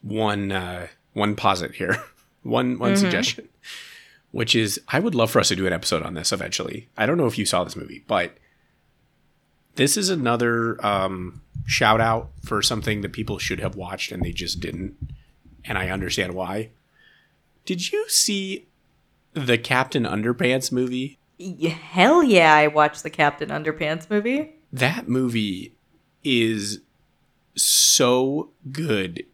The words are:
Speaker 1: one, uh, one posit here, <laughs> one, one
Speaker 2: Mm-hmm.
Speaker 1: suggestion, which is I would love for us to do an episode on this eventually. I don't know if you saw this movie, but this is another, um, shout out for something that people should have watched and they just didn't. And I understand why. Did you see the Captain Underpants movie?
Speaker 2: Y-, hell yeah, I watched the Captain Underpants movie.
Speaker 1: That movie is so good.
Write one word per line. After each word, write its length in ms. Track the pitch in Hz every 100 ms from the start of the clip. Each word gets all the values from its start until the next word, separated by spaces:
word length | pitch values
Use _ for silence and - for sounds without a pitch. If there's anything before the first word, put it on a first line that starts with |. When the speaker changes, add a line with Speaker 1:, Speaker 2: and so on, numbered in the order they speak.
Speaker 1:
one, 480 | 104 107 107 104 98
uh, 380 | 98 90 90 85 - _
one 240 | - 104 104
posit 380 | 104 95 80 -
here, 260 | 87 - - _
<laughs> 200 | _ _
one, 360 | 120 117 127 127
one 140 | 123
Speaker 2:
Mm-hmm. 60 | 196
Speaker 1:
suggestion, 480 | 196 180 247 - - _ - - - - - _ _
which 220 | - 113
is 260 | 120 107 - -
I 100 | 139
would 160 | 220
love 160 | 139 113
for 100 | -
us 80 | 98
to 80 | 92
do 100 | 95
an 60 |
episode 280 | 87 - 80
on 120 | 80
this 180 | 87 82
eventually. 560 | 98 90 - - - - -
I 80 | 110
don't 120 | 170
know 80 | 135
if 100 | 110
you 60 | 101
saw 180 | 90
this 120 | 87 -
movie, 260 | - - _
but 300 | 104 87 - _ _ _ _ _ _ _ _ _ _ _ _ _ -
this 200 | 135 214
is 120 | 190
another, 760 | 180 123 120 120 117 117 110
um, 580 | 107 101 95 95 90 - - - -
shout 340 | - 110 110
out 300 | 113 113 - -
for 200 | - 107
something 380 | - 113 107 104
that 100 | 101
people 260 | - 104 98
should 220 | - 87
have 160 | 95 90
watched 340 | 90 95 -
and 100 | 98
they 100 | 85
just 280 | 87 87 87
didn't. 360 | - 82 95 - - - - _ - -
And 120 | - 98
I 100 | 92
understand 440 | 95 92 - 92
why. 360 | 90 90 101 110 _ _ _ _ _ _ _ _ _
Did 260 | - 180 185
you 160 | 403 440
see 560 | - - 202 190 196 _ _ _ _ _ _ _
the 240 | - 131 117
Captain 480 | 117 127 131 147
Underpants 680 | 117 101 110 123 131 131 131
movie? 480 | 123 127 127 131 - _ _
Speaker 2:
Y-, 280 | 185 156 160
hell 520 | 160 - 180 202 330
yeah, 320 | 294 196 160
I 120 | 151 151
watched 360 | 151 151 -
the 60 | 165
Captain 380 | 160 147 147 147
Underpants 640 | 147 156 156 156 160 -
movie. 460 | 208 220 277 302 - _
Speaker 1:
That 380 | 131 123 180 -
movie 640 | 127 127 117 107 92 104 _ _ _ _ _
is 580 | 151 123 113 110 101 104 _ _ _ _ _ _ _ -
so 960 | - - - - 127 127 131 143 170 _ 135
good. 540 | 139 160 107 92 82 -